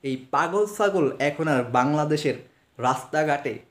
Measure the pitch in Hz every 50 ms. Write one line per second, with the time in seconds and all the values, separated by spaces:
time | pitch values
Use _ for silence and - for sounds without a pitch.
0 | - 135 131 131 - - - 139 160 170 180 202 208 202 208 - 214 202 196 185
1 | 156 127 - - 135 147 147 - 160 160 143 127 123 113 117 123 127 139 151 151
2 | 151 147 151 151 - 143 113 - - _ _ _ _ _ _ - 120 127 135 135
3 | - - - 156 156 151 143 143 - 131 107 - - _